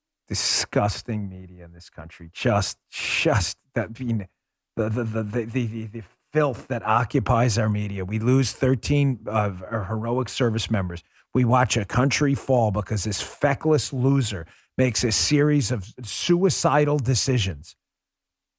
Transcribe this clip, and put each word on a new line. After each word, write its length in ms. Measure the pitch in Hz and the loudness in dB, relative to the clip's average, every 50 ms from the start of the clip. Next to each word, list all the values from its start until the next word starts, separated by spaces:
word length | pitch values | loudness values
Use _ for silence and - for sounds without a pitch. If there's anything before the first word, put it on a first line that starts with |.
| _ _ _ _ _ - | _ _ _ _ _ -8
Disgusting 1000 | 104 - - - - - - - - 135 104 104 - - - - 110 107 101 95 | -6 -4 -2 -2 -2 -2 -2 -2 0 0 2 2 0 -2 -6 -6 -6 -6 -6 -8
media 360 | 92 92 90 87 90 90 87 | -10 -12 -16 -16 -18 -18 -20
in 80 | 85 85 | -20 -20
this 160 | 85 - - | -20 -20 -20
country. 400 | _ - 80 80 - - 85 82 | _ -14 -14 -14 -14 -16 -18 -16
Just, 460 | - - - 123 107 98 95 - - _ _ _ | -8 -4 0 2 2 2 0 -2 -6 _ _ _
just 680 | - - - - - 233 - 160 135 104 90 - - _ _ _ - | -10 -8 -6 -4 -2 0 2 2 2 2 0 -2 -6 _ _ _ -6
that, 160 | 123 104 90 113 - | -6 -6 -6 -6 -8
I 40 | 131 | -4
mean, 240 | 120 117 107 92 - _ _ _ _ _ _ _ _ - | -2 -2 -2 -4 -6 _ _ _ _ _ _ _ _ -6
the, 140 | - 107 107 | -4 -2 -2
the, 140 | 107 123 117 | -2 -2 -4
the, 200 | 113 107 113 107 | -2 -4 -4 -4
the, 220 | 104 107 123 110 | -4 -2 -4 -4
the, 200 | 113 110 131 120 | -2 -2 -4 -2
the, 200 | 110 113 113 110 107 | -4 -4 -8 -10 -10
the 160 | 107 117 104 - _ _ _ _ | -12 -14 -16 -16 _ _ _ _
filth 360 | - 151 151 143 117 - - - | 0 0 0 0 -2 -4 -8 -8
that 160 | 127 113 - | -8 -4 0
occupies 760 | 107 110 117 120 - - 139 104 - 123 113 123 127 98 113 | 2 2 2 2 0 0 0 2 2 2 4 4 2 2 2
our 100 | 110 110 | 0 0
media. 340 | 104 104 104 101 98 98 92 | 0 -2 -2 -4 -6 -6 -6
We 140 | 92 107 110 | -4 -4 -2
lose 360 | 110 120 131 135 131 - - | 2 2 4 4 2 0 -2
thirteen 680 | - 135 127 135 120 - - 147 143 143 139 127 107 - - | 0 0 2 2 0 0 0 2 4 4 2 0 -2 -4 -4
of 360 | 107 107 104 104 92 90 95 110 | -2 0 0 -2 -2 -6 -8 -6
our 140 | 113 110 98 | -6 -4 -4
heroic 460 | 92 110 110 110 117 120 127 123 117 | -4 -4 -4 -2 -2 -2 -2 -2 -2
service 420 | - - 127 117 110 113 - - | -2 0 0 2 2 0 -2 0
members. 320 | 110 101 92 90 87 87 - _ _ _ _ _ | 0 0 0 -2 -6 -10 -12 _ _ _ _ _
We 140 | - 131 123 | 0 2 4
watch 320 | 113 123 123 127 - - - | 4 4 4 4 2 0 -2
a 80 | 101 | -2
country 480 | - - 120 131 139 - - 151 139 135 | 0 0 2 2 2 2 2 2 2 0
fall 380 | - - - 131 123 113 107 | 0 0 2 2 4 4 2
because 320 | 101 107 98 - 110 101 - | 2 0 -2 -2 -4 -4 -2
this 180 | 107 101 - | -2 -4 -6
feckless 720 | - - - - - 143 135 - - 156 156 135 - - 139 | -6 -8 -6 -2 0 0 0 0 2 2 2 2 2 0 -2
loser 540 | 127 123 135 139 139 123 107 104 87 82 - _ _ _ _ _ | 0 2 4 4 2 2 0 -4 -8 -10 -12 _ _ _ _ _
makes 280 | - 131 127 110 - - | 0 2 2 2 0 0
a 80 | 113 | 0
series 580 | 107 - - - 147 143 147 151 147 147 123 - | 0 0 0 2 4 4 4 4 4 2 2 0
of 240 | 131 107 90 - - - | -2 -4 -6 -10 -14 -14
suicidal 960 | 123 - - - - - 175 175 185 185 - - - 160 131 151 147 147 147 147 | -12 -10 -8 -4 0 2 2 4 4 2 2 2 2 4 4 4 4 4 2 0
decisions. 760 | 120 123 131 - - 135 127 120 98 95 80 71 78 - - _ _ _ _ _ _ _ _ _ _ _ _ _ _ _ _ | 0 0 0 0 2 0 0 0 0 -2 -4 -8 -10 -20 -20 _ _ _ _ _ _ _ _ _ _ _ _ _ _ _ _